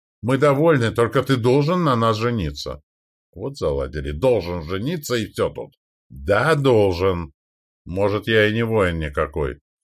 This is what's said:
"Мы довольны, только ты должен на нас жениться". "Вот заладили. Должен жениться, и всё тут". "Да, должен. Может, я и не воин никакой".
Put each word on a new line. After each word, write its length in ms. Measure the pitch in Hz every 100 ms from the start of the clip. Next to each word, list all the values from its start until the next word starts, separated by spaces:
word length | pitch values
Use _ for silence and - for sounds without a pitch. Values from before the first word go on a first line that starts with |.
| _ _
"Мы 160 | 104 131
довольны, 520 | 147 139 165 147 113
только 300 | 110 117 135
ты 140 | 127 135
должен 480 | 117 135 147 180
на 120 | 165 120
нас 200 | 113 107
жениться". 640 | 117 117 78 69 67 62 _ _ _ _ _
"Вот 220 | - 117 139
заладили. 560 | 85 69 67 73 69
Должен 500 | 73 127 117 87 87
жениться, 540 | 76 95 123 175 143 120
и 100 | 104
всё 240 | - 90
тут". 240 | 73 - _ _ _ _
"Да, 460 | 65 73 101 139
должен. 800 | 156 135 113 101 85 95 87 80 _ _ _ _ _
Может, 440 | - 87 101 104 104
я 180 | 113 107
и 80 |
не 100 | 110
воин 340 | 113 113 92 82
никакой". 600 | 78 71 76 82 69 62 _ _